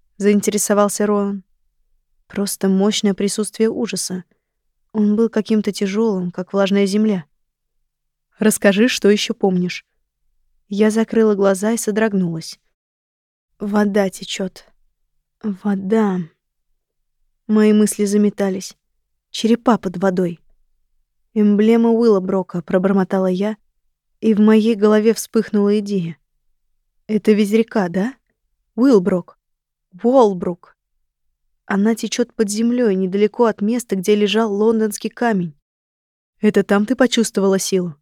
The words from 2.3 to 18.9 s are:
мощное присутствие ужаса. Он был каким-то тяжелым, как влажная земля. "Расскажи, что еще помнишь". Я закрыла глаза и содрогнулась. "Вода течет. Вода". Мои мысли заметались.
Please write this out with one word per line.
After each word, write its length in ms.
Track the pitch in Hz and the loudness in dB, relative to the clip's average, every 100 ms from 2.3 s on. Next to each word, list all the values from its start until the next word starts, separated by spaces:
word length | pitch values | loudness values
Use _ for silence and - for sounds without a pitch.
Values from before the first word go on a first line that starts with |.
| 196 202 - 196 | -8 -6 -4 0
мощное 460 | 190 208 - 202 | 2 0 0 -2
присутствие 560 | 190 196 - 208 - 220 | -2 -4 -4 -6 -2 -2
ужаса. 540 | - 226 190 - 185 - _ _ _ _ _ _ | -2 -6 -6 -8 -10 -12 _ _ _ _ _ _
Он 240 | 214 208 208 | -2 0 2
был 120 | 226 | 0
каким-то 440 | 220 - 214 202 | -2 -2 -2 -2
тяжелым, 580 | - 202 208 226 185 180 | -4 -4 -2 -2 -2 -4
как 220 | 185 180 | -8 -6
влажная 340 | 196 196 202 196 | -2 0 2 0
земля. 380 | 208 220 185 - _ _ _ _ _ _ _ _ _ _ - | 0 0 -2 -6 _ _ _ _ _ _ _ _ _ _ -2
"Расскажи, 480 | 214 - 202 196 247 | -2 2 2 2 2
что 220 | - 202 | 2 2
еще 260 | 208 - | 2 -2
помнишь". 500 | 220 196 180 180 - - _ _ _ _ _ _ _ - | -4 -2 0 -4 -8 -18 _ _ _ _ _ _ _ -6
Я 220 | 202 214 | 0 0
закрыла 440 | 220 220 233 220 | 0 0 2 2
глаза 380 | 196 196 190 214 | 2 0 0 -2
и 40 | 233 | -2
содрогнулась. 840 | 220 208 220 196 175 165 - - _ _ _ _ _ _ _ _ _ - | -2 -2 0 0 -2 -4 -10 -18 _ _ _ _ _ _ _ _ _ -12
"Вода 500 | 208 208 208 202 190 | -2 0 0 0 -2
течет. 560 | - - - 185 - - _ _ _ _ _ _ _ | -4 -10 -8 -8 -10 -20 _ _ _ _ _ _ _
Вода". 800 | 214 190 202 196 190 220 208 185 160 _ _ _ _ _ _ _ _ _ _ _ - | -10 -6 -4 -4 0 0 0 -2 -8 _ _ _ _ _ _ _ _ _ _ _ -2
Мои 240 | 214 214 | 2 4
мысли 320 | 214 208 - | 4 2 0
заметались. 720 | 202 208 208 - 196 190 - - _ | 0 0 0 0 -4 -6 -10 -18 _